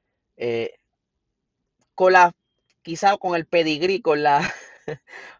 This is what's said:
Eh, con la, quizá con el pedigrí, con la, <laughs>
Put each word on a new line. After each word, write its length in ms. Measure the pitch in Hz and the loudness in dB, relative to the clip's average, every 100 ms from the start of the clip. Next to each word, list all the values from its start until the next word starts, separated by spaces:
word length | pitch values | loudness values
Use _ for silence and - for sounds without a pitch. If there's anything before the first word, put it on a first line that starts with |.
| _ _ _ - | _ _ _ -10
Eh, 380 | 120 117 113 - _ _ _ _ _ _ _ _ _ _ _ | -6 -6 -8 -12 _ _ _ _ _ _ _ _ _ _ _
con 180 | - 185 | 0 4
la, 200 | 185 175 - _ _ _ _ | 6 4 2 _ _ _ _
quizá 340 | - 165 196 202 | -14 -4 -2 -2
con 180 | 185 | -4
el 120 | 170 160 | -6 -2
pedigrí, 560 | 170 160 151 185 190 | 0 0 -2 -2 -2
con 200 | 165 147 | 0 0
la, 180 | 147 143 | 2 0
<laughs> 640 | 170 - - - - 151 _ - - - | -2 -10 -20 -20 -16 -16 _ -20 -20 -10